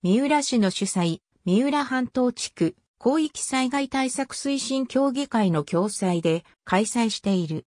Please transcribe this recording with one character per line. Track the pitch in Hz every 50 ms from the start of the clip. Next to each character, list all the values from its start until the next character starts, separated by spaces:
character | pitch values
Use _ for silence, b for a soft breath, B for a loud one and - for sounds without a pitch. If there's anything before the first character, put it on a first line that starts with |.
| -
三 | 180 190 226 277
浦 | 285 302 294 277
市 | - - 240
の | 208 190
主 | 185 - 202
催、 | 190 - 190 175 170 165 - _ _ _ _ _
三 | 180 180 208 254
浦 | 285 285 294 285
半 | 254 262 254 254 240
島 | _ 254 254 247 240
地 | - - - _
区、 | - 170 160 - _ _ _ _ _ -
広 | 233 269 320 311
域 | 302 _ - -
災 | - - 262 262 254
害 | 247 285 277 269
対 | - 269 262 262
策 | 254 - 269 254 -
推 | - - 277 277 269
進 | - 233 262 269 269
協 | 247 - 262 277 277 254
議 | 262 285 269
会 | - 233 214 190
の | 170 156 147
共 | - - 170 185 214
催 | 202 - - 185 175 170
で | 160 175 160 170 b b b b _
開 | - - 185 214
催 | 214 - 240 233 226
し | 208 -
て | _ 196 196
い | 185 175
る。 | 151 156 156 -